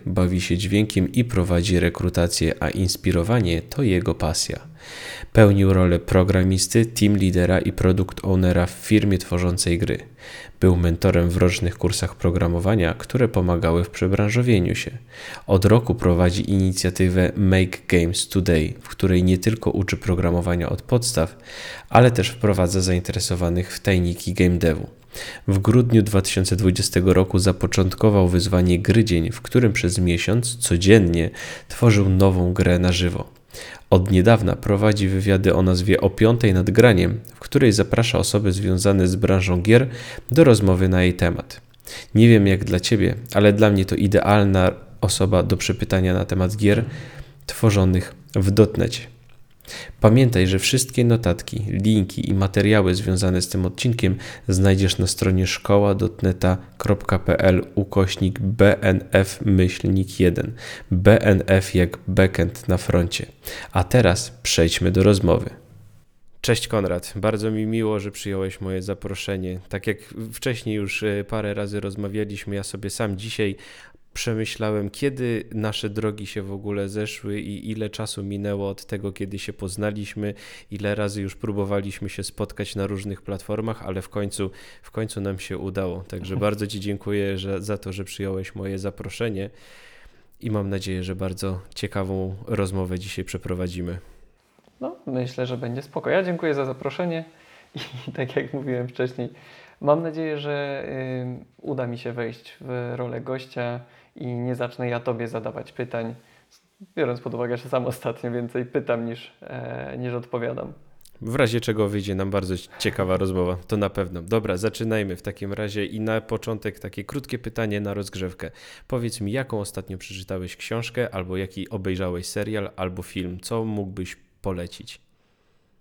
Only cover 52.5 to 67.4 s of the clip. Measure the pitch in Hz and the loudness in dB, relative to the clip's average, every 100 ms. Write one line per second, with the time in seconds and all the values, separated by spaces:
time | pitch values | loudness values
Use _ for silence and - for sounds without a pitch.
52.5 | 104 101 107 95 90 107 92 92 92 87 | 2 4 4 4 2 0 0 2 0 0
53.5 | 92 92 - 127 113 92 92 - - - | -2 -2 -2 -2 0 0 0 -6 -10 -2
54.5 | 92 98 95 95 - 92 - 92 92 90 | 2 4 4 2 2 -2 0 0 2 0
55.5 | - - 101 101 98 98 - 98 92 92 | -2 2 4 4 2 0 0 -2 2 2
56.5 | 92 - - - 101 - 92 - 87 92 | 0 -4 -6 -2 0 0 0 2 2 4
57.5 | 92 - - 98 - 95 - 95 - 95 | 4 2 -4 -2 2 0 2 -2 0 -2
58.5 | 113 101 - 98 95 - - 98 - - | 4 6 6 2 0 2 2 2 -2 2
59.5 | 95 92 - 95 95 92 - 90 - - | 4 2 0 0 0 0 2 2 2 -4
60.5 | - - - - 90 104 110 - 95 - | -8 -14 -16 -2 4 6 6 6 4 4
61.5 | 95 92 90 87 - - 92 95 - 87 | 2 4 2 2 0 -2 2 4 2 -2
62.5 | - - 90 - 92 87 - - - - | -2 -2 -2 2 0 0 -4 -8 -14 -14
63.5 | - - - 90 123 98 90 - - - | -14 -4 -2 2 4 4 2 -2 -8 -2
64.5 | - 82 - 90 90 98 98 85 82 - | 2 2 2 0 4 4 4 4 2 0
65.5 | - - - - - _ _ - - - | -10 -18 -20 -20 -20 _ _ -20 -6 -2
66.5 | 113 - 110 92 87 - 104 104 107 | -2 -2 -2 -2 -4 -6 -4 -2 -2